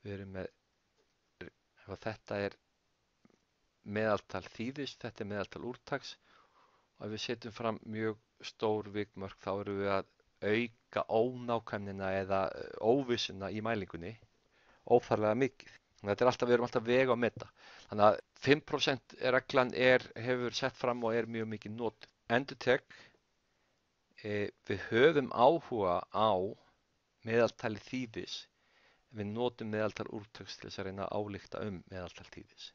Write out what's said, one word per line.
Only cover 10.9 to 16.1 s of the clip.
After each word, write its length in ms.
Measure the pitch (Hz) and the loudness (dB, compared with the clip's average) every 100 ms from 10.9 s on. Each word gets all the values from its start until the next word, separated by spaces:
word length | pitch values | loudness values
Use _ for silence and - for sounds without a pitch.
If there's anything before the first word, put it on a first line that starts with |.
| - - | -4 0
ónákvæmnina 1040 | 113 120 127 120 117 110 107 101 98 95 95 | 2 2 -2 -2 -2 -2 -6 -6 -4 -2 -2
eða, 200 | 95 95 95 | 0 0 0
eh, 160 | - - - | -4 -10 -2
óvissuna 720 | 110 135 127 120 - 95 98 | 4 4 4 -2 -2 -6 -6
í 100 | 104 110 | -6 -2
mælingunni 480 | 113 92 85 85 113 - _ _ _ _ _ - | -4 -4 -10 -10 -12 -20 _ _ _ _ _ 4
óþarflega 480 | 120 - 110 107 | 4 4 2 2
mikið. 400 | 110 131 - - - _ _ | 2 0 -2 -20 -20 _ _
Þannig 140 | 101 | -4